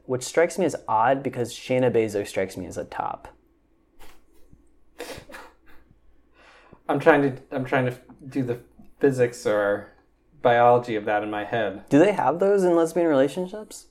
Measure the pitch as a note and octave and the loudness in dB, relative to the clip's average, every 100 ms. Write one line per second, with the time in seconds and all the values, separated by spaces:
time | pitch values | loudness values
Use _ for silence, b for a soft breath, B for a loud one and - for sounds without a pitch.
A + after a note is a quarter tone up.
0 | - B2+ - - E3+ - E3 - - A2 | -8 -6 -2 0 0 0 -2 -4 -2 2
1 | A#2+ C#3 C#3 B2 A#2 - - B2+ B2+ A2+ | 2 2 -2 -6 -8 -8 -2 0 2 2
2 | A2 G2+ G2 G#2 F#2+ - F2+ F2 - - | 0 -2 -4 -4 -6 -6 -10 -10 -10 -8
3 | - - - - _ _ _ _ _ _ | -8 -10 -16 -20 _ _ _ _ _ _
4 | - - _ - - - _ _ _ _ | -20 -20 _ -20 -20 -20 _ _ _ _
5 | - - - - - _ - - - _ | -16 -16 -18 -20 -20 _ -20 -20 -20 _
6 | - _ _ b b b b b - C#3+ | -20 _ _ b b b b b -4 2
7 | D#3+ D3 C#3 B2+ - C#3 C3 C3+ B2+ B2 | 4 4 2 -4 -8 -8 -2 -2 -2 -6
8 | - - C3+ C#3 A#2+ A#2+ - - - - | -16 -20 -8 -6 -4 -6 -10 -20 -20 0
9 | C#3 B2+ A#2+ - A2+ G#2 G2+ G2+ - _ | 0 2 0 0 -2 0 0 -2 -6 _
10 | _ _ _ _ B2 A#2 A#2+ A#2+ A#2+ G#2+ | _ _ _ _ 2 6 6 6 2 -4
11 | G#2+ G#2 G#2+ G#2 G2+ A#2 G2+ G2 - C#3 | -2 -2 -2 -6 -4 -4 -4 -6 2 4
12 | F#3+ G3 B2+ E3 G3 G3+ F3+ E3+ E3 F3 | 4 4 0 2 2 4 4 2 2 0
13 | E3 C#3 C#3+ D#3+ F3+ G#3+ G#3+ - - | 2 2 2 0 -8 -10 -16 -20 -20